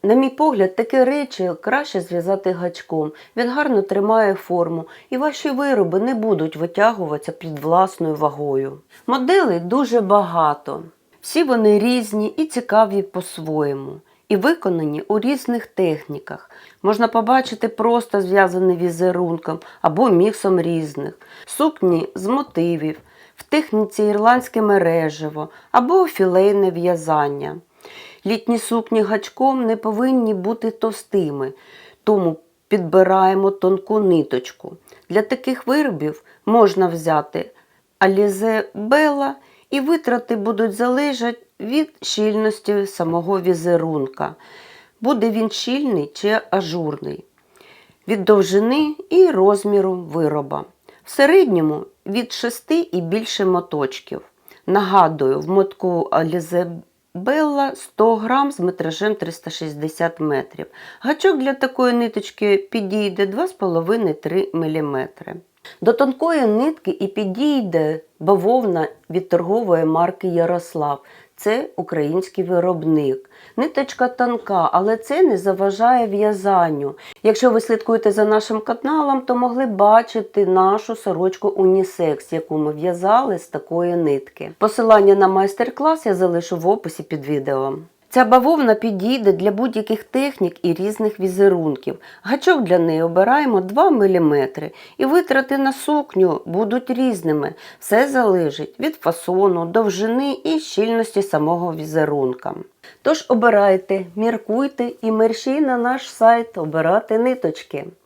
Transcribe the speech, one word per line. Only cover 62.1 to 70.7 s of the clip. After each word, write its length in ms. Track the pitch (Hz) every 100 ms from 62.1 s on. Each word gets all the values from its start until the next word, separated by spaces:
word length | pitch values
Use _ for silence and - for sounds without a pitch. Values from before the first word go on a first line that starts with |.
| 220 202 - 208 202
підійде 720 | 196 226 196 208 202 180 196
два 200 | 208 370
з 60 |
половиною-три 960 | - 190 165 165 233 190 147 151 180 196
міліметри. 800 | 165 160 156 147 135 - - - 170 _ _ - -
До 120 | 190
тонкої 540 | 233 277 262 330 320 233
нитки 440 | 214 285 311 -
і 160 | - 196
підійде 920 | 202 196 190 294 277 202 165 156 160 - _
бавовна 680 | 156 196 190 254 220 170 160 - _
від 180 | 175 185
торгової 560 | 170 170 214 214 170
марки 440 | 160 160 175 185 185
Ярослав. 760 | 170 170 175 170